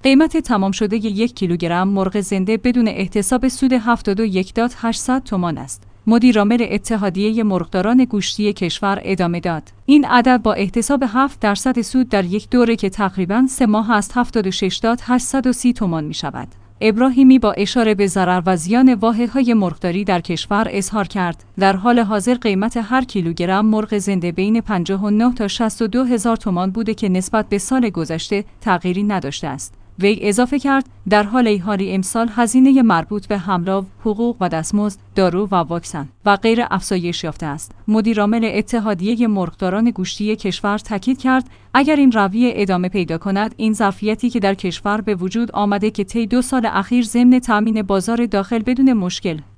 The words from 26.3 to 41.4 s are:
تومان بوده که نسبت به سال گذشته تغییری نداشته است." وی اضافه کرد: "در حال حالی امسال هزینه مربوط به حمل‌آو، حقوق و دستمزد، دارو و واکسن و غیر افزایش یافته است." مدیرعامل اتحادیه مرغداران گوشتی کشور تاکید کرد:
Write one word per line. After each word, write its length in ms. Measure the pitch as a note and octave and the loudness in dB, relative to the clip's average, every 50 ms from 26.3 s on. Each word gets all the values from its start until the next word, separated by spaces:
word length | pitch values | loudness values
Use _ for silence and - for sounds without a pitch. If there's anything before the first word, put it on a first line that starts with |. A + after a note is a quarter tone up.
| A3+ A3+ | -2 -2
تومان 340 | - G#3+ F3+ F3 F#3 F#3+ | -2 -2 -2 -2 -2 -2
بوده 220 | F#3 A3+ A#3 G#3+ G#3+ | -2 -2 -4 -4 -4
که 160 | G#3+ A3 G3 | -2 -2 0
نسبت 400 | F#3 F#3 F#3 - - G#3+ G#3 - | 0 0 -2 -2 -2 -2 -2 0
به 80 | G#3 G3+ | -2 -4
سال 320 | - - C4 C4 B3 G#3+ | -2 0 0 0 0 0
گذشته 560 | F3 E3 D#3+ E3 E3 D#3+ - - G#3+ G3+ G#3 - - - | -2 -4 -4 -4 -6 -6 -4 -4 -4 -4 -4 -6 -12 -8
تغییری 420 | - A3+ F#3 E3+ - F3+ F3 F#3+ G#3 | -2 -2 -2 0 0 -2 -2 -2 -2
نداشته 440 | G#3 G#3 F#3 D3 C#3 C#3 - - D3+ | -2 -2 -2 -4 -6 -8 -8 -8 -8
است." 260 | C3 C#3 - - - - - - - - | -8 -10 -12 -14 -18 -20 -20 -20 -6 0
وی 200 | F#3 G3+ A3 - | 0 2 2 2
اضافه 380 | - G#3 G3+ A3 B3 B3 C#4+ C#4 | 0 0 0 0 0 0 0 -2
کرد: 260 | - C#4 C4+ C4+ C4 - - - - F#3+ | 0 0 0 0 0 -4 -10 -12 -2 2
"در 140 | G#3 G#3 G#3 | 2 2 2
حال 340 | G3+ A3+ B3+ B3 A3 G#3 G3 | 2 2 2 2 2 2 0
حالی 340 | E3+ G#3+ G#3 F#3+ G3 F#3 | 0 -2 -2 -2 -2 -2
امسال 380 | F#3+ G3 F#3 - - A3+ A#3 A#3 G#3+ | -2 -4 -4 -2 -2 -2 -2 -2 0
هزینه 460 | B3 A#3+ A3+ - B3+ C4 C#4 C4+ C4+ | 0 0 2 4 6 6 6 6 6
مربوط 460 | A#3+ A3+ F3+ E3 D#3+ - G#3 G#3 - - | 4 4 4 2 0 -2 -6 -8 -4 -4
به 100 | G#3+ G3 | -4 -4
حمل‌آو، 480 | E3 F#3+ F#3+ F3 E3+ F#3+ F#3+ G3 F#3+ F#3+ - - | -2 -2 -2 -2 0 -2 -2 -2 -4 -6 -10 -6
حقوق 360 | - A3 G#3 G#3 A#3 A#3+ A#3 - | -4 -4 -2 0 -2 -2 -2 -2
و 80 | F#3 F3 | -2 -2
دستمزد، 500 | D#3+ D#3+ D#3+ - - G#3 G#3 G#3 G3+ - - - - | -2 -4 -4 -2 -2 -2 -2 -2 -4 -8 -14 -6 0
دارو 320 | G3 F#3+ F3+ E3+ F#3 G#3 F#3+ | 2 2 2 2 0 -2 0
و 40 | F#3+ | 0
واکسن 540 | F3+ E3 D#3 E3+ E3+ - - - D#3 C#3 C#3 - _ - | 0 0 -2 -4 -6 -8 -8 -10 -10 -12 -12 -14 _ 0
و 100 | G#3 G3+ | 0 2
غیر 280 | G3 - A3+ A3+ A#3 A#3+ - | 2 2 2 2 2 0 -2
افزایش 520 | - F#3 - - G3+ F3+ E3+ F3 E3+ - - | -4 -4 -4 -2 -4 -2 -2 -4 -6 -6 -8
یافته 220 | D#3+ D3+ - E3+ | -8 -8 -8 -8
است." 260 | D3+ D3 D#3+ - - - - - - | -8 -8 -10 -12 -16 -18 -10 -4 0
مدیرعامل 640 | G#3+ A3 G#3 A#3 A3+ G#3+ G3+ G#3 A3+ A#3 A3+ A3 - | 0 0 2 2 0 2 2 2 0 0 0 -2 -2
اتحادیه 760 | G3+ A3 - - A#3 G3+ A3 G3+ E3 F3+ G#3 A#3+ A3 A#3+ A3 | -4 -4 -2 -4 -2 -2 -2 -4 -2 -2 -2 -2 0 0 0
مرغداران 640 | G#3 G3 F3+ F3 - - G3 F3+ F#3 G#3 A3+ A#3+ | 0 0 -2 -4 -6 -4 -4 -2 0 0 0 0
گوشتی 440 | A#3+ - F#3 F3 - - G#3 G#3 G#3+ | 0 -2 -6 -6 -6 -6 -4 -4 -4
کشور 420 | G#3+ - G3 F3+ - - G3+ G3+ G#3+ | -4 -4 -6 -6 -4 -4 -4 -4 -4
تاکید 400 | - - A3 F#3+ - B3 C4+ C4 | -4 -6 -8 -4 -2 -2 -2 0
کرد: 320 | - C4 C4 C4 | 0 0 0 0